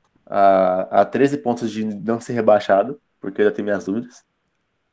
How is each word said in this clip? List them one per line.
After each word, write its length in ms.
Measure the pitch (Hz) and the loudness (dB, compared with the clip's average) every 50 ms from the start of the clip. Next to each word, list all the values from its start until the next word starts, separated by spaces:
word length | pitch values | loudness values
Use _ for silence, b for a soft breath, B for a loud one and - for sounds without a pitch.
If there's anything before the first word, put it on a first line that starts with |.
| _ _ _ _ _ | _ _ _ _ _
a, 760 | - - 101 98 98 95 95 95 92 92 92 95 - - 101 | -6 0 4 4 6 6 4 4 2 0 -2 -4 0 2 2
a 40 | 101 | 2
treze 320 | - - 120 139 135 143 143 | 2 2 0 2 0 0 -2
pontos 340 | - 120 120 - 120 107 | -4 -4 -4 -4 -6 -6
de 120 | 101 110 107 | -6 -6 -6
não 360 | 107 104 101 104 113 117 117 | -6 -8 -8 -6 -6 -6 -4
ser 140 | - - 123 | -6 -6 -6
rebaixado, 680 | 117 110 110 107 104 - - 98 98 107 127 147 - _ _ _ _ | 0 2 4 4 4 4 2 2 2 2 -2 -6 -14 _ _ _ _
porque 220 | - 98 98 - | -14 -10 -2 0
eu 40 | 104 | 0
já 60 | 104 | 0
tenho 140 | 101 - 104 | 0 -2 -4
minhas 200 | 104 101 90 - | -4 -4 -4 -4
dúvidas. 380 | 95 98 117 123 - - - _ _ _ _ _ _ _ _ _ _ _ _ _ _ | -6 -6 -6 -8 -10 -16 -20 _ _ _ _ _ _ _ _ _ _ _ _ _ _